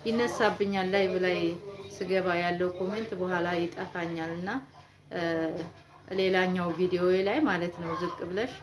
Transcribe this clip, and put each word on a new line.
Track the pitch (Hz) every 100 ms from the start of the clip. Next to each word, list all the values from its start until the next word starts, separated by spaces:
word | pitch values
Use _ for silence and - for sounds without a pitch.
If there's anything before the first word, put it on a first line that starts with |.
ይነሳብኛል። | 226 233 240 - 214 - 202 196 185
ላይቭ | 196 185 185
ላይ | 180 175 170 175 - - -
ስገባ | - 185 190 180 170
ያለው | 175 175 180
ኮሜንት | 180 190 208 220 185
በኋላ | 185 180 175 175
ይጠፋኛል | 170 - 185 180 170 165 160
እና፣ | 170 185 254 269 - - - -
እ፣ | 180 170 165 160 170 165 - - - -
ሌላኛው | 185 190 185 185 185 175
ቪዲዮ | 160 185 175 180 185
ላይ | 196 262
ማለት | 285 180 175 170
ነው | 165 165
ዝቅ | 175 -
ብለሽ | 175 185 254 -